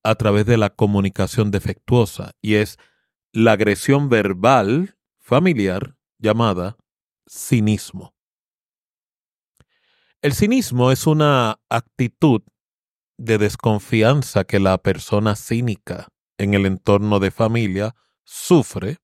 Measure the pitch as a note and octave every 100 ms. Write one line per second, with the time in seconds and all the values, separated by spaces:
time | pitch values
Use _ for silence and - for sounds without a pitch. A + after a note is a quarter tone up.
0 | A2 A2 G#2+ G#2 G#2+ A#2 G#2 - G#2 G2+
1 | G2 - F#2 - G#2 G2 - - - B2
2 | G#2+ - - _ G#2+ G#2 G#2+ - _ _
3 | _ _ _ A2+ A2+ G#2 G#2 G2 - C#3
4 | C#3+ A#2 G2+ F#2 G#2+ C3 G2 C#3 G3 _
5 | _ _ _ B2 F#3 C3+ F#2+ F#2 C3 _
6 | _ _ G#2+ A2 A2+ F2+ F2+ - _ _
7 | _ _ _ - - B2 G#2+ G#2 - F#2
8 | - _ _ _ _ _ _ _ _ _
9 | _ _ _ _ _ _ _ _ _ _
10 | _ _ D3 - G#3 C4 - B2 B2 C3+
11 | D#3+ D#3 D3 C3+ A2+ G#2+ _ A#2 - -
12 | B2 _ D#3 A2+ _ _ _ _ _ _
13 | _ - A#2 A2 G#2 - A#2 G#2 - A2+
14 | A2 C#3+ - G2+ F#2 G2+ F#2+ F#2+ - F#2+
15 | - G#2 A2 G#2+ - A#2 B2 G2 - -
16 | - _ _ - G2+ G2+ G2 F#2+ - G2+
17 | G#2 G2+ F#2+ - A2 A#2 G#2+ F#2 A2 -
18 | _ _ _ - - F3 - - F#2 D#3+